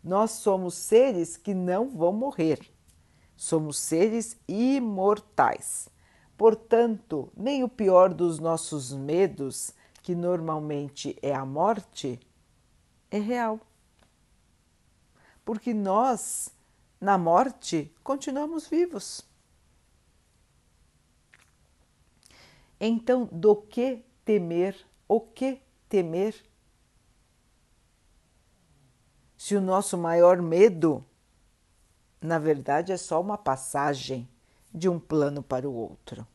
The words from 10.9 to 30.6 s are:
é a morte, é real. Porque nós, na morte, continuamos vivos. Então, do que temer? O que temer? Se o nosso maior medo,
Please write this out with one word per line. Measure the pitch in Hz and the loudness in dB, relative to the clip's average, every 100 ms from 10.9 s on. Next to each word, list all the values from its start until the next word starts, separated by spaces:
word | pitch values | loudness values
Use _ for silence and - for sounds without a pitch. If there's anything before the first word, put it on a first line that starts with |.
| - 143 - | -10 -12 -8
é | 139 135 | -6 -4
a | |
morte, | 135 143 190 220 - - 139 120 _ _ _ _ _ _ _ _ _ | -6 -2 0 0 -6 -10 -10 -10 _ _ _ _ _ _ _ _ _
é | 208 | -6
real. | 208 247 226 220 _ _ _ _ _ _ _ _ _ _ _ _ _ _ _ _ _ _ | -4 -2 -2 -4 _ _ _ _ _ _ _ _ _ _ _ _ _ _ _ _ _ _
Porque | - 214 - | -8 -6 -4
nós, | 214 196 196 262 233 - - - _ _ _ _ _ | -2 2 2 2 0 -4 -8 -10 _ _ _ _ _
na | 190 190 | 2 2
morte, | 170 175 262 - - 165 147 _ - | 6 4 4 -4 -6 -6 -6 _ -6
continuamos | 277 294 269 302 330 302 | -6 -4 -6 -6 -8 -4
vivos. | 320 349 269 - - - _ _ _ _ _ _ _ _ _ _ _ _ _ _ _ _ _ _ _ _ - _ _ _ _ _ _ _ _ _ - - _ _ _ | -2 -2 -4 -12 -16 -18 _ _ _ _ _ _ _ _ _ _ _ _ _ _ _ _ _ _ _ _ -20 _ _ _ _ _ _ _ _ _ -20 -20 _ _ _
Então, | 214 233 233 254 233 | -2 -2 2 0 0
do | 165 208 | 2 4
que | 208 - - 254 240 - _ | 4 0 -4 -4 -4 -12 _
temer? | - 214 170 170 185 190 _ _ _ | 0 0 0 -2 -2 -4 _ _ _
O | 226 | -2
que | 226 - 262 262 _ _ _ | -2 -6 -6 -6 _ _ _
temer? | 202 170 170 208 208 _ _ _ _ _ _ _ _ _ _ _ _ _ _ _ _ _ _ _ _ _ _ _ _ _ _ _ _ _ _ | -2 0 -2 -4 -4 _ _ _ _ _ _ _ _ _ _ _ _ _ _ _ _ _ _ _ _ _ _ _ _ _ _ _ _ _ _
Se | - 202 | -4 -2
o | |
nosso | 185 185 202 180 | 2 0 0 -4
maior | 170 170 175 180 | 0 6 8 6
medo, | 170 170 | 2 6